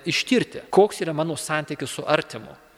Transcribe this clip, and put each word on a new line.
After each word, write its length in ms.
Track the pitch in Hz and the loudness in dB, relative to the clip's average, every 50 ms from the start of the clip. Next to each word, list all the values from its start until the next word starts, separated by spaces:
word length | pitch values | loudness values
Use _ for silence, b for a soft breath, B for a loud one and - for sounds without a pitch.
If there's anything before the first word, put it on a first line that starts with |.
| - 175 | -4 -2
ištirti, 540 | - - - - 254 185 165 - - - - - | -2 -2 0 2 2 2 2 0 -6 -12 -8 2
koks 320 | - 190 202 208 - - 190 | 6 6 6 6 2 -2 -6
yra 100 | 165 156 | -4 -2
mano 220 | 147 160 165 156 | -2 -2 -2 -4
santykis 560 | - - - 156 151 147 - 147 - 143 127 - - | -6 -4 -4 -4 -4 -2 -4 -6 -6 -6 -8 -8 -6
su 60 | - - | 0 2
artimu. 480 | 151 151 - - - 113 107 - 73 - - b b | 2 2 2 -4 -10 -14 -14 -14 -18 -20 -20 b b